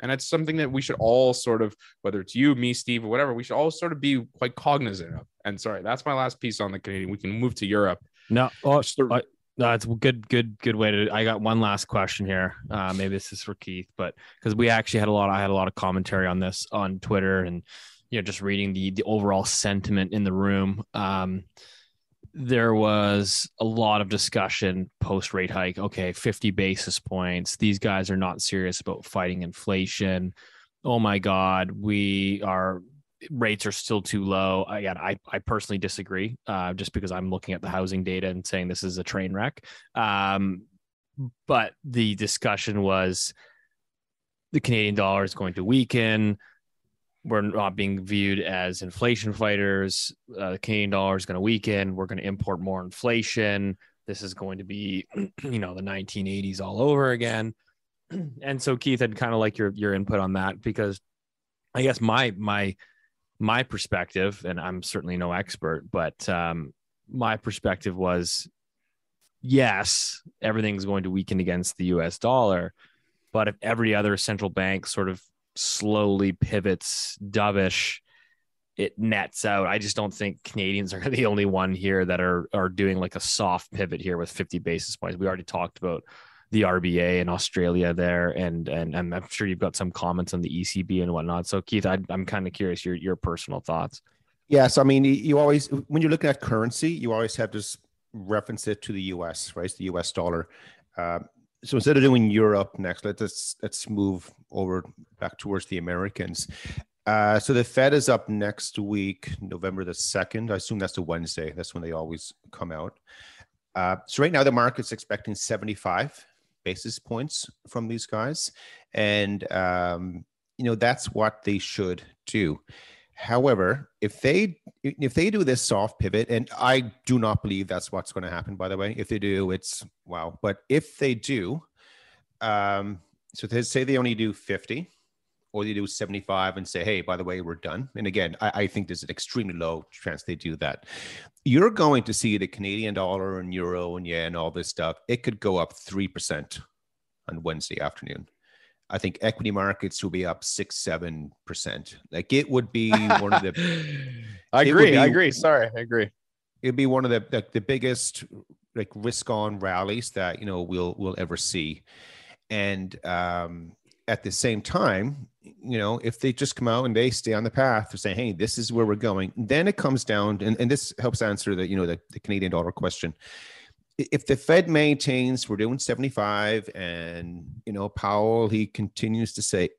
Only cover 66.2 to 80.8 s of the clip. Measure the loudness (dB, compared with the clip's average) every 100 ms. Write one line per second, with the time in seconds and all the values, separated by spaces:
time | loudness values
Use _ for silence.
66.2 | -4 -2 -2 -4 -8 -14 _ _ _ -2
67.2 | -2 0 -4 -4 -2 -2 -4 -2 0 0
68.2 | 0 -4 -8 _ _ _ _ _ _ _
69.2 | _ _ 2 6 6 4 0 0 -2 -8
70.2 | -16 _ -2 0 0 0 -2 -2 0 -2
71.2 | -2 0 0 0 -2 -2 0 2 0 -2
72.2 | 2 4 4 2 -2 -10 -20 _ _ _
73.2 | _ 0 0 -2 -2 2 2 4 4 2
74.2 | 0 -2 -2 0 0 -2 -4 -4 -2 -4
75.2 | -12 _ _ -6 -4 -2 0 2 4 4
76.2 | 2 2 0 0 0 -2 -4 -6 -6 -8
77.2 | -4 0 2 4 2 2 -2 -4 -12 _
78.2 | _ _ _ _ _ -6 -4 -2 0 0
79.2 | -2 -4 0 2 2 0 -2 -2 -4 -4
80.2 | -6 -6 -8 -4 -2 -2